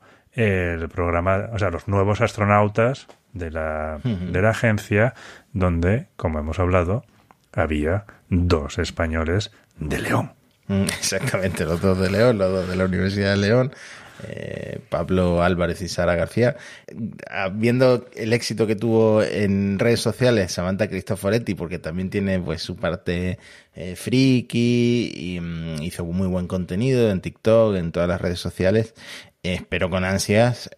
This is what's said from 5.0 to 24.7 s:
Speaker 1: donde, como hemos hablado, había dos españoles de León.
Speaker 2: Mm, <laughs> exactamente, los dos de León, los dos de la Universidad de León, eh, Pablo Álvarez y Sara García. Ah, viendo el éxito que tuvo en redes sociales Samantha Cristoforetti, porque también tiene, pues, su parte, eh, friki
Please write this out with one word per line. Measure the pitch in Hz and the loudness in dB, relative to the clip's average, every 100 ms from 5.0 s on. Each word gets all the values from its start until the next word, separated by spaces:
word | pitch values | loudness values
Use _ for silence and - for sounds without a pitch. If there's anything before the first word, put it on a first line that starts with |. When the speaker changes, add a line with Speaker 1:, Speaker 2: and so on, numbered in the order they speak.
| 123 - - - _ | 2 -2 -14 -20 _
Speaker 1:
donde, | 98 92 85 87 117 185 - | 0 2 2 2 0 -2 -6
como | 82 78 | -4 -2
hemos | 76 80 | -4 0
hablado, | 90 92 85 113 - _ _ _ _ | 2 2 2 -2 -4 _ _ _ _
había | - 80 76 76 98 - - - | -4 -2 0 0 -2 -4 -16 -2
dos | 90 87 82 69 - | 2 2 2 0 -4
españoles | 80 - 82 80 80 95 - - _ - | -4 -4 -2 -2 0 -2 -2 -10 _ -10
de | 76 - | -6 -4
León. | 107 113 - - _ _ - | -2 -2 -4 -10 _ _ -4
Speaker 2:
Mm, | 98 | 0
<laughs> | 98 - | 0 0
exactamente, | - 95 135 104 92 82 80 | -2 -4 -2 -2 -2 -2 -2
los | 85 | 0
dos | 95 92 | 2 2
de | 92 | 2
León, | 98 123 107 | 2 2 2
los | 92 | 0
dos | 95 90 | 0 -2
de | 92 | 0
la | 95 | 0
Universidad | 92 95 101 98 | 0 0 0 2
de | 101 | 2
León, | 101 120 127 - - - - - - | 4 2 2 -4 -18 -20 -20 -16 -14
eh, | - - - - - - | -12 -10 -10 -10 -12 -6
Pablo | 80 82 92 90 87 | -4 0 2 4 4
Álvarez | 87 87 87 87 | 2 2 0 -2
y | 87 | -6
Sara | - 87 85 | -2 0 0
García. | 85 110 123 - - - - - 110 - - | 0 0 0 0 -10 -20 -16 -10 -10 -12 -12
Ah, | 82 95 | -6 -6
viendo | 104 117 127 131 123 - - | 0 0 4 4 4 0 -8
el | 110 | -2
éxito | 117 - 110 110 | -2 0 -2 0
que | 104 | 0
tuvo | 117 113 110 107 | 2 4 4 4
en | 98 76 101 98 101 98 | 2 0 0 2 0 2
redes | 120 113 | 2 2
sociales | 117 - 127 110 92 | 0 0 2 2 0
Samantha | - 87 95 82 | -2 -2 -2 -2
Cristoforetti, | 92 - 95 98 117 110 87 | -4 -6 -4 0 0 -2 -6
porque | 85 85 | -6 -8
también | 82 87 92 | -6 -6 -4
tiene, | 101 98 92 | -2 0 -2
pues, | 82 80 | -2 -6
su | - 90 | -8 -6
parte, | 87 85 - 87 90 - - - _ | -4 -4 -4 -2 -4 -6 -10 -20 _
eh, | - 87 87 | -14 -12 -10
friki | - 127 135 127 - 117 120 | -2 2 4 4 2 0 2